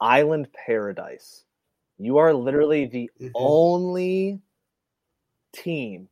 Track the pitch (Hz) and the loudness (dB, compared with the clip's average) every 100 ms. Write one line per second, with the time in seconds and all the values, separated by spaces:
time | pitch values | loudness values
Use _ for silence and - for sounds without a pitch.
0 | 110 131 151 156 131 - - 113 101 85 | 2 4 4 0 -6 -10 -4 -4 -4 -8
1 | 78 - - - _ _ _ _ _ - | -14 -18 -20 -20 _ _ _ _ _ -10
2 | 107 143 160 143 123 143 151 151 127 123 | 0 4 4 4 0 0 2 0 -2 -6
3 | 117 - 127 120 131 151 170 175 180 180 | -10 -12 -12 -2 2 4 4 2 -2 -4
4 | 185 190 190 196 - _ _ _ _ _ | -2 -2 -4 -6 -14 _ _ _ _ _
5 | _ _ _ _ _ - 175 160 117 90 | _ _ _ _ _ -12 -8 -6 -6 -12
6 | 92 | -18